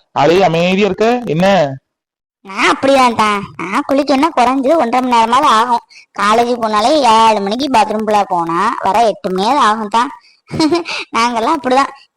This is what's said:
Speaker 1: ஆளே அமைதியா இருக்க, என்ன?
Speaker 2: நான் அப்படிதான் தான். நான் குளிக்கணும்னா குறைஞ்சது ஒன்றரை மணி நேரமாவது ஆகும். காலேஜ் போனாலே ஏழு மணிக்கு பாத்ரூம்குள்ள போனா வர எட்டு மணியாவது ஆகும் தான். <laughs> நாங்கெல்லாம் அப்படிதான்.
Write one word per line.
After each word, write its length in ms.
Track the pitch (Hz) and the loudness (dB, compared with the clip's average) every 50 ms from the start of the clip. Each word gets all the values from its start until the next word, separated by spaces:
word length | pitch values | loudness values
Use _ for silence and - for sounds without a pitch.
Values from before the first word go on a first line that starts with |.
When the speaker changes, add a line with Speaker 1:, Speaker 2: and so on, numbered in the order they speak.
| _ _ - | _ _ -2
Speaker 1:
ஆளே 260 | 131 139 151 170 190 190 | 0 2 2 4 4 2
அமைதியா 460 | 165 165 165 175 180 190 190 208 196 | 2 2 0 0 0 0 0 0 0
இருக்க, 200 | 190 - 214 226 247 247 240 | 0 0 0 0 0 -2 -2
என்ன? 200 | - 147 165 185 196 202 180 151 139 135 135 _ _ _ _ _ _ _ _ _ _ _ _ - | -4 -2 0 2 2 2 2 2 0 -4 -8 _ _ _ _ _ _ _ _ _ _ _ _ -20
Speaker 2:
நான் 260 | 196 190 214 269 370 | -14 -8 -4 -2 -2
அப்படிதான் 480 | 330 - - 269 277 262 254 240 226 226 | -2 0 0 2 2 4 2 2 2 0
தான். 220 | 214 214 208 202 202 - - - | 0 0 0 -2 -6 -8 -12 -12
நான் 280 | 165 180 202 247 285 | -10 -6 -4 -4 -4
குளிக்கணும்னா 440 | - 285 269 294 269 285 262 302 339 | -2 -2 -2 0 0 0 0 0 0
குறைஞ்சது 440 | - 262 233 240 262 277 247 262 330 | 0 0 0 0 0 0 0 0 0
ஒன்றரை 240 | 330 254 233 240 254 | 0 0 0 0 -2
மணி 140 | 254 254 240 | 0 0 2
நேரமாவது 340 | 233 226 226 240 262 302 277 | 2 2 2 2 2 2 2
ஆகும். 340 | 226 214 233 247 240 233 - _ - - - _ - | 2 2 2 0 -2 -4 -4 _ -20 -20 -20 _ -8
காலேஜ் 380 | - 202 208 220 226 240 240 247 | -4 -2 0 2 2 2 0 -2
போனாலே 380 | 233 226 220 214 208 214 254 311 302 262 233 | -2 -2 -2 0 0 2 2 2 2 2 4
ஏழு 300 | 220 226 226 226 220 208 | 4 4 4 4 2 0
மணிக்கு 280 | 196 196 214 247 285 285 | -2 -4 -4 -4 -4 0
பாத்ரூம்குள்ள 500 | 254 226 202 208 208 214 214 214 214 208 196 - | 0 0 0 0 -2 -4 -2 -2 0 0 0 0
போனா 320 | 185 175 170 165 165 175 196 226 262 - | -2 -4 -2 -2 -2 -2 -2 -2 -2 -2
வர 180 | - 190 190 214 240 | -2 -2 0 2 2
எட்டு 240 | 214 185 - - 202 | 0 0 -2 -4 -6
மணியாவது 320 | 185 185 196 233 277 294 247 | -4 -2 -2 0 0 2 2
ஆகும் 320 | 208 214 226 220 202 - | 2 0 -2 -4 -2 -2
தான். 160 | 226 247 277 - - _ _ _ _ _ - | -2 -2 -2 -6 -12 _ _ _ _ _ -10
<laughs> 360 | - - 320 294 339 339 339 - - - - - - | -4 -2 0 0 0 -2 -4 -6 -10 -12 -10 -8 -4
நாங்கெல்லாம் 440 | 226 233 240 240 226 220 285 330 285 | -2 -2 -2 -2 -2 -2 -2 -2 -2
அப்படிதான். 320 | - 254 254 269 277 - - - _ _ _ | -2 -2 0 0 0 -2 -6 -14 _ _ _